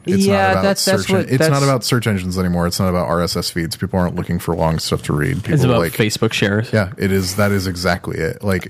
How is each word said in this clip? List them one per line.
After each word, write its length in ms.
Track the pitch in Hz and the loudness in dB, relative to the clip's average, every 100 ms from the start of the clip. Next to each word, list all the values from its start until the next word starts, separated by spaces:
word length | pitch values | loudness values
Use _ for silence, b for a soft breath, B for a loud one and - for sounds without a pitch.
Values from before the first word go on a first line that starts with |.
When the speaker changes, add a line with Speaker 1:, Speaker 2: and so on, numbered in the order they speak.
| - | -2
Speaker 1:
it's 180 | 196 196 | 2 2
Speaker 2:
Yeah, 80 | 196 | 4
Speaker 1:
not 140 | 190 | 2
about 100 | 190 | 2
Speaker 2:
that's, 220 | 196 190 196 | 2 0 0
that's 160 | 190 | 0
Speaker 1:
search 60 | 190 | 0
en-, 40 | 190 | 0
Speaker 2:
what, 120 | - | 2
Speaker 1:
it's 100 | 131 | 2
not 100 | 156 | 2
Speaker 2:
that's 120 | 139 | 2
Speaker 1:
about 200 | 139 131 | 2 0
search 220 | - 123 110 | 0 0 0
engines 300 | 98 92 92 | 0 -2 0
anymore. 300 | 90 87 87 | 0 2 0
It's 120 | 85 | 0
not 100 | 92 | 0
about 180 | 87 80 | 0 0
R 140 | 85 | 0
S 120 | 85 87 | 0 -2
S 140 | - | -4
feeds. 260 | 90 82 - | -4 -4 -4
People 240 | 92 95 | -2 0
aren't 160 | 87 87 | 0 -2
looking 220 | - 87 | -4 -4
for 180 | - 85 | -2 0
long 220 | 82 80 | 0 0
stuff 240 | - 80 | -2 -4
to 100 | - | -2
read. 240 | - 90 90 | 0 0 -2
People 160 | - 156 | 0 2
Speaker 3:
It's 80 | |
about 160 | 127 117 | 4 2
Speaker 1:
like 140 | 85 | 0
Speaker 3:
Facebook 380 | - 107 - 113 | 0 -2 0 -2
shares. 380 | - 104 104 113 | 0 0 0 0
Speaker 1:
Yeah, 200 | 110 95 - | 0 0 -2
it 160 | 98 | 0
is. 260 | 98 90 98 | 0 0 0
That 140 | 101 | 0
is 140 | 101 92 | 0 -2
exactly 520 | 87 90 87 - 82 | -2 -2 -2 -4 -4
it. 240 | 80 - | -4 -4
Like, 260 | 104 92 | -2 -2